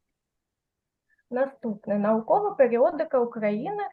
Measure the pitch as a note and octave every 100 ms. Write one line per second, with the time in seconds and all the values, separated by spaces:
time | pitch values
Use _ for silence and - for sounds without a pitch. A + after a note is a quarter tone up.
0 | _ _ _ _ _ _ _ _ _ _
1 | _ _ - B3 C4+ - A#3 G#3 - G3+
2 | G3+ A3 A3 F#4 G#4 G4+ B3 A#3 D#4 D4+
3 | D#4+ C4 A#3 A#3 G#3+ G#3 E4 G#4 G4+